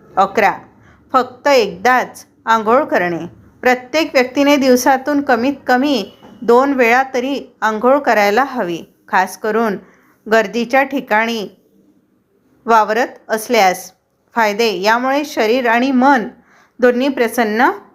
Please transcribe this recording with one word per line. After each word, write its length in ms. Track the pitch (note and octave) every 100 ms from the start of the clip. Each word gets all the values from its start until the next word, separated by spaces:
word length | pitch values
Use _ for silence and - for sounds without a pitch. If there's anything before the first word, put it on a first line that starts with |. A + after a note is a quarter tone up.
| - -
अकरा, 360 | F#3+ - G3 - - _ _ _ _
फक्त 360 | C4 A#3 - C#4+
एकदाच 760 | C4+ G3+ F3 G#3+ B3+ F#3+ - - _ -
आंघोळ 380 | A3+ G#3+ B3
करणे. 420 | D#4 B3+ F3 E3+ E3+ - - _
प्रत्येक 500 | B3 B3 B3 D#4 D4+
व्यक्तीने 420 | C#4 B3+ - C#4 D4
दिवसातून 680 | C4 B3 D4 C4 C4 C#4+
कमीत 320 | C#4 A#3 B3 C#4 -
कमी 440 | B3 C#4+ C4 G3 - - -
दोन 300 | G3 A#3+ C#4
वेळा 300 | C4 A#3 B3 C4+
तरी 400 | C4 B3+ C4+ - -
आंघोळ 360 | G#3+ G#3+ A#3+ C#4+
करायला 460 | C#4 G#3+ G3+ G#3
हवी, 400 | C4+ B3+ F3+ E3 - _ -
खास 300 | G3 F#3+ -
करून 380 | A3 G#3+ A3+ F#3+ - _ _ _ -
गर्दीच्या 520 | A3 G3+ G#3+ A#3 C4+
ठिकाणी 680 | C#4 C#4 - G#3+ A3+ A3+ F#3+ - _ _ _ _ _ _ _ _ _ _ -
वावरत 420 | A3+ G#3 A3 C4 - -
असल्यास. 640 | A3 A3 A#3 F#3+ F3+ - _ _ _ _ A#3+
फायदे, 440 | A3 G3+ A#3 F#3
यामुळे 420 | G3 A#3 C4 C#4
शरीर 420 | D4 D#4 A3 B3 A#3+
आणि 240 | A#3 C4
मन 380 | B3+ C4 C4+ G3+ - _ _ _ -
दोन्ही 300 | B3 A#3+ C#4
प्रसन्न 640 | C#4 A#3 A#3+ A3 G#3+ C#4+ G4 -